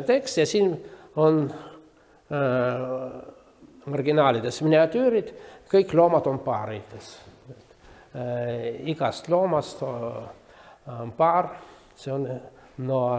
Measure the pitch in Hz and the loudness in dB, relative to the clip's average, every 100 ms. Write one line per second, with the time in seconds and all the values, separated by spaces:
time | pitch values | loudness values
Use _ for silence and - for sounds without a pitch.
0 | 139 269 269 - 151 208 190 160 - - | 2 0 0 0 2 2 2 0 -8 -20
1 | - 151 156 160 143 - - - - _ | -8 2 4 4 0 -6 -16 -20 -20 _
2 | _ _ - 147 135 123 123 123 127 131 | _ _ -8 -2 0 0 0 -2 -4 -6
3 | 127 131 - - _ _ - - - 139 | -8 -12 -16 -20 _ _ -20 -16 -8 -4
4 | 139 151 139 117 120 - 156 156 160 233 | 2 4 6 4 0 0 4 6 6 4
5 | 254 226 - - - - - 196 190 156 | 2 2 -2 -10 -20 -20 0 2 4 4
6 | 170 160 139 135 131 113 101 104 - 107 | 6 4 2 -2 -2 -4 -4 -10 -12 -18
7 | - - - - 127 117 - _ - - | -18 -20 -20 -20 -20 -20 -20 _ -20 -20
8 | - 135 123 120 120 117 117 117 143 156 | -16 -10 -6 -4 -4 -4 -6 -6 -6 -2
9 | 127 - - 175 190 156 - - 135 120 | -2 -4 -2 0 2 0 -2 -8 -8 -6
10 | 117 113 107 - _ - - - - 120 | -8 -10 -14 -18 _ -20 -20 -20 -16 -12
11 | 117 113 165 170 175 - - - _ - | -8 0 2 2 -2 -8 -20 -20 _ -14
12 | 135 135 127 127 - - - - 127 131 | -8 -6 -4 -8 -12 -20 -20 -10 -2 0
13 | 123 | 0